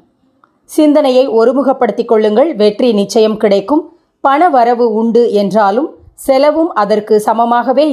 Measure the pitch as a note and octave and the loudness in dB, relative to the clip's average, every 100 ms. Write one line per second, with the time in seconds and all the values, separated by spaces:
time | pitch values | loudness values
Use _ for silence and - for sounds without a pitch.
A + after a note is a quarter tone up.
0 | _ _ _ _ _ _ - - D4+ D4 | _ _ _ _ _ _ -6 0 2 2
1 | C#4 B3+ C4 A3 A#3 C4 C4 C4+ A3+ A#3+ | 2 0 0 2 0 0 -2 -2 -2 -2
2 | A3+ A3 G#3+ G#3+ E4 G#3+ G#3 G#3 B3 G#3+ | -2 0 0 0 0 0 -2 0 0 0
3 | G3 A#3 A3 G#3+ G#3+ G3 G3 D4+ - _ | 0 0 0 0 0 0 -2 -4 -4 _
4 | _ _ C4+ C#4+ F4 C4 A#3 A#3 A#3+ G#3+ | _ _ -2 0 2 2 2 0 0 -2
5 | A#3 A3+ A3+ G3+ G3 G#3 G3 A3+ E4+ - | 0 0 0 0 0 0 0 0 -4 -10
6 | - - - C4+ D4 D4+ E4 G#3+ G#3 G#3+ | -20 -8 -2 2 2 0 -2 -2 -2 -2
7 | G#3 G#3+ A3+ A3 A#3 A#3+ A#3 B3+ D4+ | 0 -2 0 -2 0 0 0 0 0